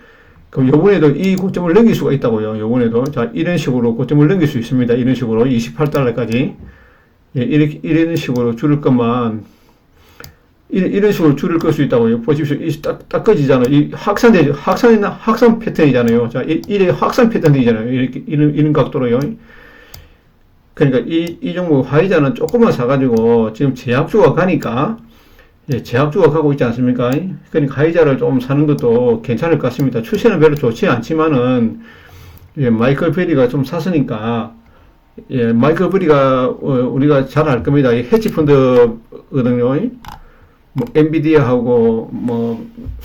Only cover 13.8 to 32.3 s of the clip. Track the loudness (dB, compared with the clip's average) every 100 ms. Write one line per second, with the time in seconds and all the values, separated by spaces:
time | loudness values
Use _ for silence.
13.8 | 0 -4 -4 2 4 6 2 0 -4 2
14.8 | 4 4 2 -4 -4 2 2 2 -2 0
15.8 | 2 2 2 0 0 -4 -4 -4 -2 0
16.8 | 0 0 -2 2 2 2 2 4 2 0
17.8 | -2 -4 -4 -6 -6 0 0 2 0 0
18.8 | -2 -2 -2 -2 -2 -8 -18 -20 -20 -20
19.8 | -20 -20 -20 _ _ _ _ _ _ -2
20.8 | 0 0 -2 -2 -4 -6 -8 -6 0 0
21.8 | 2 0 2 2 0 -2 -2 2 2 2
22.8 | 0 0 2 2 2 2 0 -2 -2 -2
23.8 | -2 -2 0 4 4 4 0 -2 -2 -4
24.8 | -4 -6 -14 -20 _ -20 _ _ -8 -6
25.8 | -2 -2 0 2 2 2 0 0 -2 0
26.8 | -2 0 -2 -2 -6 -10 -6 -2 -2 0
27.8 | 0 2 2 0 -2 -2 -2 0 0 0
28.8 | 0 2 2 0 -4 -4 -2 -2 -2 -4
29.8 | -4 -4 -4 0 0 4 2 2 -2 -2
30.8 | -2 -2 -2 -2 0 0 0 0 -2 -4
31.8 | -16 -20 -20 -20 -20